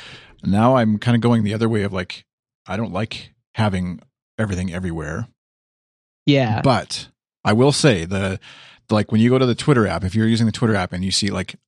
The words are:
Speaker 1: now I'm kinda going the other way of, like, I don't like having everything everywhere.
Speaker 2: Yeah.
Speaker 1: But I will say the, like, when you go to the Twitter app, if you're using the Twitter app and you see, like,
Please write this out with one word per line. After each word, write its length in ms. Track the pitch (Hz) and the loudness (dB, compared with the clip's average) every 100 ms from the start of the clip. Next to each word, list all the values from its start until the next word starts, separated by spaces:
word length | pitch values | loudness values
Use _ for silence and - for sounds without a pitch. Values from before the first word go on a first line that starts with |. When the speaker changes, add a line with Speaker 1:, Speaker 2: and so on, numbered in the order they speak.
| - - - - - | -20 -20 -20 -10 -2
Speaker 1:
now 320 | 101 120 131 | 2 4 4
I'm 200 | 110 104 | 2 0
kinda 220 | - 120 | 2 2
going 240 | 120 117 | 2 2
the 100 | 104 | 0
other 140 | 107 113 | -2 -2
way 160 | 113 | -2
of, 80 | 98 | -2
like, 320 | 92 92 - _ _ _ _ - | -4 -8 -12 _ _ _ _ -10
I 120 | 92 | -8
don't 160 | 92 | -6
like 400 | 90 113 - - _ _ - | -6 -6 -10 -16 _ _ -2
having 440 | 107 92 90 87 _ _ _ - | -2 -2 -6 -8 _ _ _ -6
everything 340 | 107 92 92 | -4 -4 -6
everywhere. 540 | 85 92 80 78 80 117 _ _ _ _ _ _ _ _ _ - | -6 -6 -6 -8 -8 -10 _ _ _ _ _ _ _ _ _ 0
Speaker 2:
Yeah. 360 | 139 117 107 | 2 2 0
Speaker 1:
But 480 | 135 110 71 - - _ _ _ | 0 0 -2 -12 -14 _ _ _
I 80 | - | 0
will 220 | 107 135 | 4 4
say 320 | 143 151 98 82 | 4 2 2 -2
the, 340 | 98 95 95 - - - - - | -4 -4 -6 -12 -20 -20 -20 -2
like, 220 | 107 101 | 0 2
when 80 | 110 | 4
you 100 | 117 | 4
go 80 | 127 | 4
to 80 | 127 | 2
the 100 | 110 | 0
Twitter 300 | - 127 101 | 2 2 2
app, 200 | 85 95 | 0 -2
if 100 | 107 | 0
you're 120 | 110 | 2
using 180 | 113 113 | 2 0
the 80 | |
Twitter 220 | - 117 101 | 0 0 0
app 180 | 92 | -2
and 100 | 90 | -4
you 80 | 95 | -4
see, 180 | - 101 | -2 -2
like, 260 | 95 90 - | -4 -8 -12